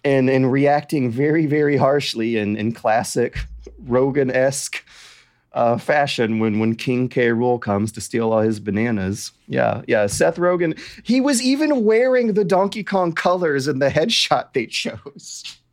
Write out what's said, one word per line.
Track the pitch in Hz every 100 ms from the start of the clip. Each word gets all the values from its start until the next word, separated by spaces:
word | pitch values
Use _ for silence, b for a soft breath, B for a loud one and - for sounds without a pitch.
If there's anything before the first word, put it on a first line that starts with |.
and, | 143 135 131
and | 131 131
reacting | 135 143 147 147 156 123
very, | 117 147 160
very | 151 151 147 143
harshly | 135 143 139 113 113 113
in, | 104 107
in | 107
classic | 113 113 110 - 123 120 - - - - -
Rogan-esque, | 151 123 139 139 131 127 135 139 - - B B B B B B B
uh, | - 120 117
fashion | - 151 143 - 113 110
when, | 110 107
when | 110
King | 113 - 123 127
K. | - 120
Rool | 117 123 120
comes | 107 101 110
to | -
steal | - 117 113
all | 110
his | 110 107
bananas. | 107 98 117 107 95 104 - _ -
Yeah, | 127 117 107 -
yeah. | 113
Seth | 104 - 160
Rogen, | 170 175 180 170 156 B B
he | - 254
was | 269 240
even | 254 277 302 277
wearing | 214 220 254 254 233
the | 202
Donkey | 190 185 196 214
Kong | 190 196 175
colors | 160 185 180 170 139 131
in | 135
the | 139
headshot | 143 226 - - 135 -
they | 131
chose. | 113 - - 110 143 - - - - - _